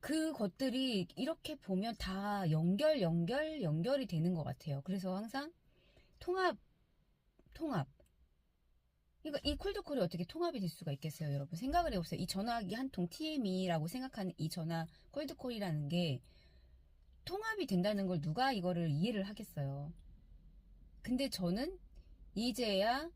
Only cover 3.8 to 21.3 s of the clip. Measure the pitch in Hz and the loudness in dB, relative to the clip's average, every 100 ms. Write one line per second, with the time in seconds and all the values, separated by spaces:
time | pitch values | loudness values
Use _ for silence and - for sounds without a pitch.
3.8 | 170 277 202 165 165 175 147 - - 139 | 2 2 2 2 2 2 -2 -6 -4 -4
4.8 | 139 190 185 185 226 269 294 - _ _ | -2 -2 -2 -2 -4 -6 -6 -12 _ _
5.8 | - - - - - 370 359 254 - _ | -20 -20 -20 -10 -2 4 4 2 -8 _
6.8 | _ _ _ _ _ _ - - 311 220 | _ _ _ _ _ _ -20 -6 -2 -2
7.8 | 131 - - _ - _ _ _ _ _ | -2 -8 -20 _ -20 _ _ _ _ _
8.8 | _ _ _ _ 311 285 277 285 381 403 | _ _ _ _ -6 -2 -2 0 -2 -4
9.8 | 381 277 175 262 277 320 349 269 185 - | -2 0 2 0 -4 0 0 0 -4 -4
10.8 | 160 139 160 - 151 139 139 165 226 349 | -6 -4 -6 -4 -2 -2 -2 -4 2 2
11.8 | 330 214 170 - 180 190 220 233 190 220 | 2 0 -2 -4 -2 -2 0 0 -2 -2
12.8 | 269 226 175 - 311 311 214 185 185 165 | -4 -2 -2 -2 -4 0 0 0 2 2
13.8 | 156 254 262 - 185 - 160 175 160 165 | 0 -4 -6 -4 -6 -2 -4 -2 -2 -2
14.8 | 165 - - - 302 311 254 233 196 151 | -2 -10 -10 -6 -6 -6 -6 -4 -2 -2
15.8 | 143 170 175 127 - - - - - - | 0 2 2 0 -6 -20 -20 -20 -20 -20
16.8 | - - - - - 381 453 427 349 185 | -20 -20 -20 -18 -6 -4 -2 -2 2 2
17.8 | 190 208 196 180 151 156 262 240 175 175 | 2 2 0 0 0 2 2 2 0 2
18.8 | 165 143 202 214 196 214 208 - 139 139 | 2 2 2 0 -2 -6 -8 -4 -4 -4
19.8 | 147 170 - - - - - - - - | -8 -10 -16 -20 -20 -20 -20 -20 -20 -20
20.8 | - - - 254 277 | -20 -14 -2 0 0